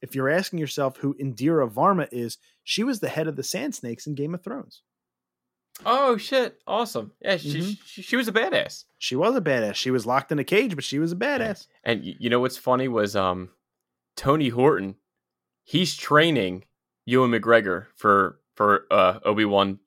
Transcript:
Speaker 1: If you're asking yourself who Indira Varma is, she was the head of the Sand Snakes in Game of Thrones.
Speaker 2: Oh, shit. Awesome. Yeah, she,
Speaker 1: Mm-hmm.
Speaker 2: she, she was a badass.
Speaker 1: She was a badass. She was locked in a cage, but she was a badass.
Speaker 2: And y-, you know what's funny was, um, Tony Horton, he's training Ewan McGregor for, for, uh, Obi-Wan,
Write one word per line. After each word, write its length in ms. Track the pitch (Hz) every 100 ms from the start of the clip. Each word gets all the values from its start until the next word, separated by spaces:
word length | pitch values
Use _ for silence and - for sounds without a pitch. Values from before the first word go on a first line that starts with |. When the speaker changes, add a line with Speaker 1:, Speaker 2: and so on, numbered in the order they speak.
Speaker 1:
If 140 | 139
you're 140 | 135 131
asking 280 | 170 196 175
yourself 380 | 151 - 135 -
who 180 | 139
Indira 560 | 143 135 110 143 160 120
Varma 380 | 110 180 185 143
is, 280 | 123 117 - _ _
she 200 | - -
was 160 | 269 226
the 80 | 123
head 160 | 151 160
of 80 | 147
the 60 |
Sand 320 | - - 294
Snakes 320 | - 120 117 151
in 80 |
Game 200 | 139 151
of 80 | 175
Thrones. 400 | - 277 - - _ _ _ _ _ _ _ _ _ - 214
Speaker 2:
Oh, 300 | 262 269 220
shit. 440 | - 262 240 - -
Awesome. 460 | 214 240 117 107 -
Yeah, 160 | - 180
she, 200 | 147 147
Speaker 1:
Mm-hmm. 120 | 190 208
Speaker 2:
she, 180 | - -
she 140 | - 247
was 120 | 226
a 40 |
badass. 520 | 208 381 - - - - -
Speaker 1:
She 180 | - 127
was 180 | 202
a 60 | 262
badass. 340 | 156 127 107
She 160 | 95 131
was 140 | 127 110
locked 240 | 135 -
in 60 | 151
a 60 |
cage, 300 | 131 196 254
but 100 | 165
she 140 | - 143
was 140 | 165
a 40 | 180
badass. 500 | 254 269 220 196 - _
Speaker 2:
And 180 | - 113
y-, 140 | 92 -
you 100 | 117
know 100 | 120
what's 180 | 127 -
funny 300 | 131 127 131
was, 280 | 113 101 104
um, 340 | 95 92 90 _ _ _ _ _ _ -
Tony 320 | 135 156 131
Horton, 480 | 117 139 98 98 95 _ _ _ _ _ _
he's 320 | - 160 170 -
training 680 | - 147 165 135 95 92 - _ _ _ -
Ewan 240 | 127 123
McGregor 560 | 113 110 117 101 87 110 -
for, 420 | 107 98 92 - _
for, 320 | - 104 98 -
uh, 300 | 101 92 107
Obi-Wan, 540 | - 107 104 101 98 98